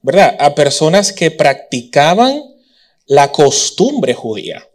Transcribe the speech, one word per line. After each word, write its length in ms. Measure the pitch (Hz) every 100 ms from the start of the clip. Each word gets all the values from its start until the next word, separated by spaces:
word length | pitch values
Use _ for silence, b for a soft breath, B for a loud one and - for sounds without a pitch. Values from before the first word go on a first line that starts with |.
¿verdad? 340 | - 175 165 -
A 160 | 147
personas 580 | 143 143 - 156 190 196
que 180 | - 165
practicaban 1120 | 160 147 135 - 123 120 - 151 190 254 294 294 _ _ _ _ _ _
la 260 | 139 143
costumbre 800 | - 139 - - - 226 285 -
judía. 540 | - 117 104 87 78 _